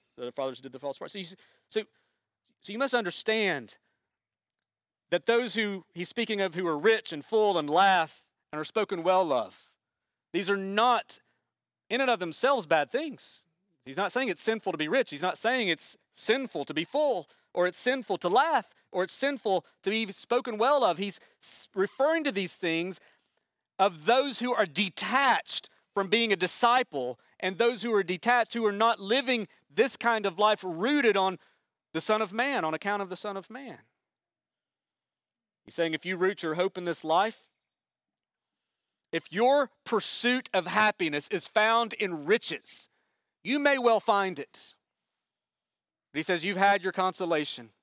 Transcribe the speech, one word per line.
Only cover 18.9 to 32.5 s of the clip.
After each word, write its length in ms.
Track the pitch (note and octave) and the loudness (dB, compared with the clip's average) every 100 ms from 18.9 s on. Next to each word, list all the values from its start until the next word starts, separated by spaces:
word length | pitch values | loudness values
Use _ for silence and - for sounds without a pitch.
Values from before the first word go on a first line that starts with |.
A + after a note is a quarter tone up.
or 100 | F#3+ | -4
it's 100 | F#3 | -4
sinful 540 | - C4+ C#4 A3 F#3+ - _ | -2 -2 -2 0 -2 -2 _
to 80 | F#3+ | -2
be 160 | A3 G#3+ | -2 -2
spoken 460 | - - A#3+ A#3+ G#3+ | -6 -2 -2 0 0
well 260 | B3 C#4+ | 2 4
of. 140 | G#3+ F3 | 4 2
He's 200 | G3+ - - _ | -4 -6 -14 _
s-, 260 | - - - | -12 -10 -8
referring 480 | F#3+ G3 - C#4+ E4 | -2 -2 2 2 2
to 80 | C#4+ | 0
these 240 | G3 F3+ | -2 -4
things 460 | - F3 E3 F3+ F3+ - _ _ _ _ _ _ - | -4 -2 -2 -4 -8 -18 _ _ _ _ _ _ 0
of 260 | G3 D#3+ D#3 | 0 2 2
those 320 | B3+ C#4 A3 | 4 4 -2
who 160 | A#3+ | -2
are 100 | A3+ | 0
detached 1040 | F#3+ C#3+ G3 - G3 B3+ C#4 F#3 - - - _ _ | 0 0 -2 -2 0 2 4 2 0 -8 -8 _ _
from 140 | G3+ F#3+ | -4 0
being 260 | A#3 A#3 | 2 2
a 40 | F#3+ | 2
disciple 840 | F3+ - A#3+ B3+ B3 C#3+ B2 B2 _ _ | 0 2 4 4 2 -4 -6 -8 _ _
and 180 | F#3 F3+ | -6 0
those 240 | A#3+ A#3+ | 0 0
who 100 | A3+ | 0
are 120 | G#3+ | 0
detached, 500 | F3 F3+ A#3 B3 A3+ | 0 -2 2 2 2
who 100 | A#3 | 0
are 60 | A3 | -2
not 300 | G3+ A3+ G#3 | 2 2 0
living 480 | G3 B3+ B3+ A#3+ G3 _ _ | 2 0 2 -2 -2 _ _
this 220 | C#3+ B3+ - | 0 0 2
kind 280 | A#3 A3 | 0 0
of 140 | G3 E3+ | 0 2
life 240 | G#3 G#3+ | 2 2
rooted 520 | F#3+ E3 A3+ D4 A#3 G3 | -2 -2 0 4 4 4
on 200 | F#3+ F#3 _ _ _ _ _ | 2 -2 _ _ _ _ _
the 60 | D#3+ | -4
Son 220 | - G#3+ | 0 0
of 100 | G#3 | 0
Man, 320 | G#3+ C4+ | -2 -2